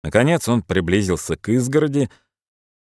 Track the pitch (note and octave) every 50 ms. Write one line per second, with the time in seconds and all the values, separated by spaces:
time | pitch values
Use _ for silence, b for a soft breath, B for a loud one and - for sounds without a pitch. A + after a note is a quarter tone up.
0 | - D#2 - G#2+ B2 D3+ E3+ D#3+ - A3 A#3+ A#3 - - - - A#2+ E2 F#2 G#2
1 | G2+ F#2 F2 D#2 - - - - - G2+ A2+ C3 A#2+ B2+ C3+ D3+ D#3 D3 C#3 C#3+
2 | C3 - b b b b _ _ _ _ _ _ _ _ _ _